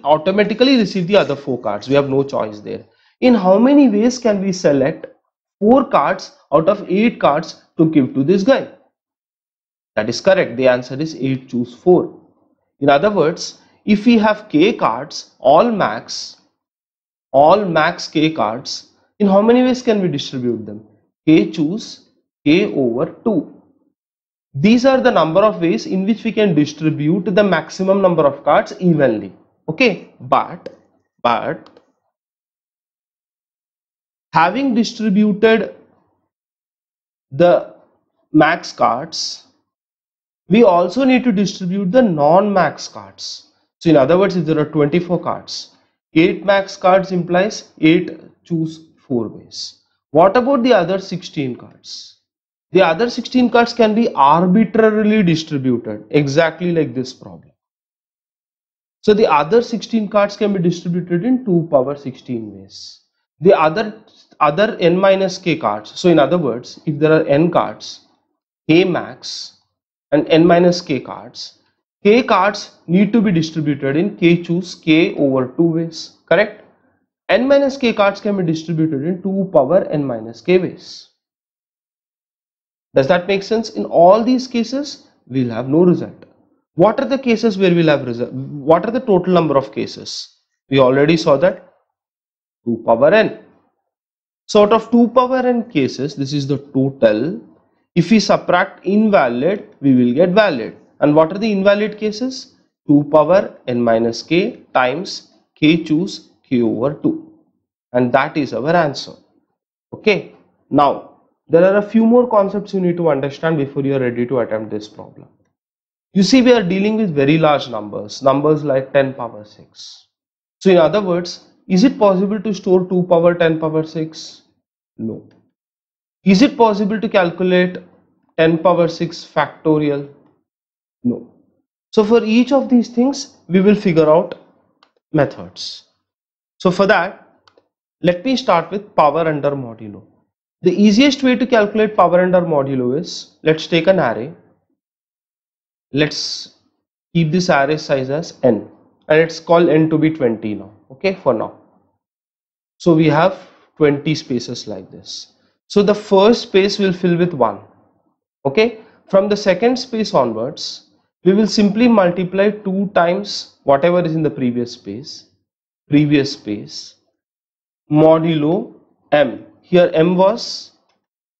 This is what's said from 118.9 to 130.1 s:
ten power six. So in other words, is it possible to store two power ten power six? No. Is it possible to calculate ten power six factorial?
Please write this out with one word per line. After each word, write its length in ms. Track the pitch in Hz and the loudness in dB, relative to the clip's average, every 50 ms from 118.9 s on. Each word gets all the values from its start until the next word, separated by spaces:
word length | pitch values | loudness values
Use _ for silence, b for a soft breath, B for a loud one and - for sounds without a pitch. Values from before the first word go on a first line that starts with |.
ten 220 | - 139 135 131 120 | 0 0 0 -2 -4
power 300 | - 120 113 117 107 104 | -10 -12 -14 -14 -18 -20
six. 640 | - _ - 73 _ _ - - - - - _ _ _ _ _ _ _ _ _ _ _ _ | -20 _ -20 -20 _ _ -20 -20 -20 -20 -20 _ _ _ _ _ _ _ _ _ _ _ _
So 100 | - 190 | 2 4
in 60 | 180 | 4
other 240 | 175 156 147 185 214 | 4 4 4 2 0
words, 460 | 196 180 170 175 175 - - - _ _ _ _ _ | -2 -2 -4 -4 -6 -8 -12 -18 _ _ _ _ _
is 160 | - 185 180 | -2 2 2
it 160 | 240 262 277 262 | 2 2 2 2
possible 420 | 214 196 190 180 202 190 220 214 | 2 2 2 2 0 -2 -4 -4
to 140 | - 220 190 | -6 -6 -8
store 320 | - - 196 180 185 180 180 | -6 0 0 0 0 0 0
two 160 | 190 180 175 180 | -2 -2 0 2
power 260 | 175 170 175 175 175 | 2 2 2 2 2
ten 240 | 175 170 160 160 156 | 2 0 0 0 -2
power 260 | 160 156 156 160 156 | -4 -4 -2 -4 -4
six? 580 | - - 160 160 160 - - - - - - _ _ _ _ _ _ _ _ _ _ _ - | -4 -6 -8 -8 -8 -10 -14 -18 -20 -20 -20 _ _ _ _ _ _ _ _ _ _ _ -12
No. 300 | 110 107 104 - - _ _ _ _ _ _ _ _ _ _ _ _ _ _ _ _ _ _ _ - | -10 -10 -10 -12 -16 _ _ _ _ _ _ _ _ _ _ _ _ _ _ _ _ _ _ _ 2
Is 180 | 185 196 190 | 2 4 4
it 140 | 285 - - | 4 2 2
possible 440 | - 233 214 202 196 214 190 220 202 | 2 2 2 2 0 -2 -4 -4 -4
to 80 | 233 220 | -4 -2
calculate 680 | - 196 180 170 170 - 185 185 180 180 180 180 180 - - _ _ _ _ _ _ _ _ _ _ | 0 0 0 0 -2 -2 -2 0 2 2 2 0 -4 -10 -16 _ _ _ _ _ _ _ _ _ _
ten 220 | - 160 165 170 160 | 0 2 2 2 2
power 280 | - 185 175 170 170 | 2 2 2 2 0
six 380 | 160 - - 170 160 - - - | -2 -2 -6 -8 -8 -10 -12 -18
factorial? 840 | - - 151 143 - - - - 160 156 151 151 143 143 143 143 139 | -6 -2 -2 -2 -2 -6 -4 -2 0 0 0 0 -2 -4 -4 -6 -12